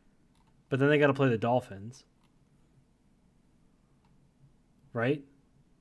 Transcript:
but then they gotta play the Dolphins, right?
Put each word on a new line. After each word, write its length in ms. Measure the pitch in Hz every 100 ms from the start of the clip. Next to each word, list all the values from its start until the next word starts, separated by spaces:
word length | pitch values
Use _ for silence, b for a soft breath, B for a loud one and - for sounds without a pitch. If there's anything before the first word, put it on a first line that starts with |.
| _ _ _ _ _ _ _
but 80 | 131
then 100 | 143
they 100 | 151
gotta 140 | 143
play 160 | 139 135
the 80 | 113
Dolphins, 680 | 117 123 - 95 107 - _ _ _ _ _ _ _ _ _ _ _ _ _ _ _ _ _ _ _ _ _ _ _ _ _ _ _ _ _
right? 300 | 120 120 151 - _ _ _ _ _